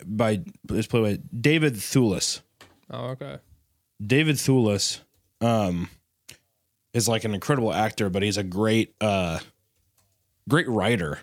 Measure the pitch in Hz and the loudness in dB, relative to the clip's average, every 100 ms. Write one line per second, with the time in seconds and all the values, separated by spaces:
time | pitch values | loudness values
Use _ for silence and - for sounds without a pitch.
0 | 90 107 113 104 85 - - 101 110 120 | -8 0 2 0 -4 -14 -6 -4 0 0
1 | 107 101 - 117 139 160 156 110 - 139 | 2 -2 -6 0 2 4 2 0 0 2
2 | 117 90 - - _ _ - _ - 120 | 2 2 -2 -6 _ _ -20 _ -16 -10
3 | 123 131 139 135 _ _ _ _ _ - | -10 -10 -12 -14 _ _ _ _ _ -10
4 | 104 131 156 143 - 131 110 101 - - | 0 2 4 2 2 4 4 2 -2 -6
5 | _ _ _ - 117 113 98 87 87 - | _ _ _ -2 2 2 0 -2 -6 -12
6 | _ _ - - _ _ _ _ _ 120 | _ _ -20 -20 _ _ _ _ _ -2
7 | 110 113 113 101 - 127 113 87 107 - | 0 0 -2 -6 -2 -2 0 0 -2 0
8 | 101 92 104 101 95 90 110 110 107 - | -2 0 -2 -2 -4 0 2 2 0 -2
9 | 107 98 87 80 - _ _ _ _ _ | -2 0 -2 -4 -10 _ _ _ _ _
10 | _ _ _ _ - 156 151 110 98 110 | _ _ _ _ 0 0 2 0 2 0
11 | 80 71 | -2 -8